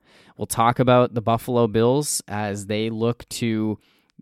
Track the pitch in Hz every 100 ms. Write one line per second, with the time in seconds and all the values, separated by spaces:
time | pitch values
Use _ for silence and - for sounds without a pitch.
0 | _ _ _ - 104 - 113 123 127 123
1 | 123 120 110 113 - 120 117 107 117 135
2 | 147 - - 104 107 101 98 107 113 110
3 | 117 120 - - 117 110 107 104 _ _
4 | _ -